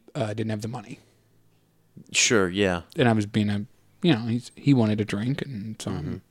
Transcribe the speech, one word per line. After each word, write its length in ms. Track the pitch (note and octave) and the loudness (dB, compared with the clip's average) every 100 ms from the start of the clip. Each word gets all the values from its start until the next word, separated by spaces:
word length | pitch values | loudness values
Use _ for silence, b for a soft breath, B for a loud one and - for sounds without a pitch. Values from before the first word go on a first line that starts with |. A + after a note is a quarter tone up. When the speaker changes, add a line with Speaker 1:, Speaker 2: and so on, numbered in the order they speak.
| - D3+ | -6 -6
Speaker 1:
uh, 120 | G#2+ | -4
didn't 160 | G#2+ A2 | -4 -4
have 120 | G#2+ | -4
the 60 | A2 | -6
money. 320 | B2 G2+ - _ _ _ _ _ _ _ _ _ - - | -10 -12 -18 _ _ _ _ _ _ _ _ _ -20 -8
Speaker 2:
Sure, 380 | - - A#2 F#2 | -2 2 4 4
yeah. 320 | F#2 G2 F2 - - | 2 0 0 -4 0
Speaker 1:
And 120 | B2 | 2
I 60 | |
was 120 | A2 G#2 | 4 0
being 240 | A2 G#2 | 0 0
a, 160 | G#2 G#2 _ _ _ | -2 -6 _ _ _
you 120 | F3 | 2
know, 80 | A#2 A#2 | 2 0
he's, 260 | A#2+ - - | -4 -6 -2
he 180 | C#3+ | 4
wanted 260 | C3 G#2+ G#2+ | 4 4 2
a 40 | G#2 | -2
drink, 360 | G2+ A#2+ C#3 | -2 -4 -4
and 400 | C#3 G#2+ A2 G#2+ | -6 -8 -10 -10
so 100 | G2 | -8
I'm, 300 | F#2 F#2 F2+ - | -6 -6 -10 -12